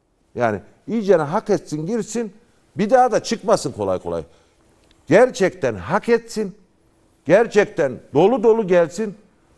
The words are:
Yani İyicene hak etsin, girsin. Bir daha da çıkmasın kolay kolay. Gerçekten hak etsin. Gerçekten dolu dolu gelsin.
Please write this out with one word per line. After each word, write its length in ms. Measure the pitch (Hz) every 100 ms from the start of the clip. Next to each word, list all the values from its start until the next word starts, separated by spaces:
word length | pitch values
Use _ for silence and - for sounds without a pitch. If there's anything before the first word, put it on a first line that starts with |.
| _ _ _
Yani 260 | - 120 101 - _ -
İyicene 340 | 226 196 175
hak 280 | 143 196 220
etsin, 360 | 185 - 151 160
girsin. 460 | 233 - 226 220 - _ _ _ -
Bir 140 | 202
daha 220 | 254 254
da 100 | -
çıkmasın 500 | - 220 202 196 143
kolay 260 | 107 98 92
kolay. 240 | 90 85 76 _ _ _ _ _ _ _ -
Gerçekten 680 | 175 254 - 185 - 127
hak 340 | 101 87 196 226
etsin. 460 | 233 233 214 202 - _ _ _ _ _ _
Gerçekten 720 | - 190 233 202 208 - 139 110 -
dolu 280 | 135 185 254
dolu 240 | 226 226 190
gelsin. 480 | 180 170 - 220 - _ _ _